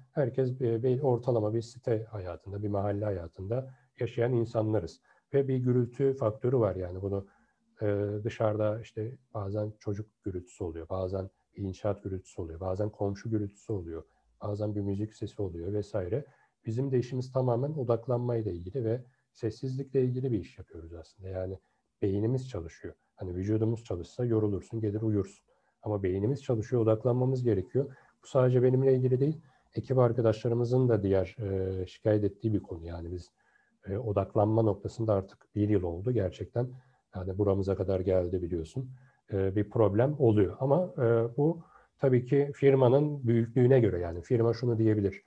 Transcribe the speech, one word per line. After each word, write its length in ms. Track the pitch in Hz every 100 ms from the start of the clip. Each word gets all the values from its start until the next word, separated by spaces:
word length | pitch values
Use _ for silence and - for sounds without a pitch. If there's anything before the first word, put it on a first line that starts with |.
| -
herkes 480 | - 123 123 127 127
bir, 220 | 123 117
bir 180 | 127 127
ortalama 540 | 143 117 131 120 107
bir 80 | 113
site 420 | 110 - - 110
hayatında, 580 | 113 104 90 85 98 101
bir 60 | 104
mahalle 360 | 101 101 101
hayatında 640 | 107 92 85 - 95 120 131 - _ -
yaşayan 320 | 117 120 120
insanlarız. 680 | 120 113 117 110 107 82 - _ _ -
Ve 140 | 139 131
bir 80 | 131
gürültü 580 | 127 123 120 - 139
faktörü 440 | 135 113 - 123 131
var 180 | 104 92
yani 260 | 90 92
bunu, 240 | 98 98 98 _ _ _ _ -
e, 40 | 104 101 101 104
dışarıda 560 | 110 - 110 107 107 110
işte 320 | 110 - 110 131 _
bazen 380 | 110 98 107 104 -
çocuk 280 | - 101 104 _
gürültüsü 400 | 101 92 - -
oluyor, 240 | 90 82 80
bazen 420 | 95 92 95 98 _ _ -
inşaat 460 | 98 92 107 98
gürültüsü 400 | 98 92 - -
oluyor, 180 | 85 82
bazen 300 | 92 95 107
komşu 400 | - 101 101 113
gürültüsü 420 | 110 101 - -
oluyor, 300 | 104 82 80 - _ _ -
bazen 320 | 104 104 107
bir 60 | 104
müzik 340 | 101 98 110
sesi 280 | - 101 -
oluyor 300 | 98 85 87
vesaire. 520 | 104 101 107 90 123 143 _ _ _ 120
Bizim 240 | 113 139
de 80 | 127
işimiz 340 | - 131 127
tamamen 380 | 135 127 117 143
odaklanmayla 800 | 156 117 117 - 120 123 117 104
ilgili 320 | 87 90 135
ve 160 | 110 123 - _ _
sessizlikle 720 | - 113 - 131 131 139 139
ilgili 280 | 127 123 131
bir 80 | 107
iş 180 | 85 -
yapıyoruz 340 | - 82 80
aslında. 360 | 82 - _ 92
Yani 300 | 95 92 95 _ _ _ -
beynimiz 460 | 104 101 110 131 127
çalışıyor. 460 | 87 82 - 87 - _
Hani 200 | - 92
vücudumuz 500 | 90 98 110 110 117
çalışsa 400 | - 90 - -
yorulursun, 560 | 123 110 107 95 - 117
gelir 220 | 107 107
uyursun. 440 | 110 104 95 - _ _ _ _
Ama 200 | 107 104
beynimiz 400 | 95 95 107 139
çalışıyor, 400 | - 113 101 123
odaklanmamız 640 | 110 110 123 123 127 131
gerekiyor. 520 | 120 95 90 127 - - _ _
Bu 40 | -
sadece 360 | 135 127 127
benimle 320 | 127 131 135
ilgili 260 | 131 127 127
değil, 200 | 139 156 - _ _
ekip 240 | - - 131
arkadaşlarımızın 920 | 120 110 113 110 123 117 120 127 127
da 140 | 110
diğer, 340 | 98 95 92 -
e, 460 | 101 95 95 95 90
şikayet 380 | - 110 107
ettiği 280 | 101 - 113
bir 80 | 101
konu. 240 | - 85
Yani 280 | 82 82 85
biz, 200 | 90 - _ _ _ _ _ 95
e, 80 | 98
odaklanma 680 | 123 98 98 110 104 113
noktasında 520 | 110 98 104 - 110
artık 400 | 98 95 - _
bir 140 | 104 104
yıl 140 | 104
oldu 300 | 87 85 110
gerçekten. 560 | 120 92 - 95 117 127 127 _ _ _ 98
Yani 220 | 92 92
buramıza 380 | 101 98 98 95
kadar 240 | 95 95
geldi 420 | 92 92 87 92
biliyorsun. 480 | 85 87 80 131 127 - _ _ -
E, 240 | 98 95 101
bir 140 | 101
problem 460 | - 104 101 131 151
oluyor. 380 | 120 107 92 -
Ama, 340 | 135 147 185 -
e, 380 | 117 117 117 123
bu 260 | 151 170 - - _ -
tabii 260 | 139 127
ki 260 | 127 143 143
firmanın 720 | - 139 135 123 135 151 143 120
büyüklüğüne 540 | 117 117 131 123 131
göre, 200 | 107 87
yani 220 | 87 85
firma 320 | - 123 117
şunu 240 | 113 123 110
diyebilir. 440 | 110 107 98 -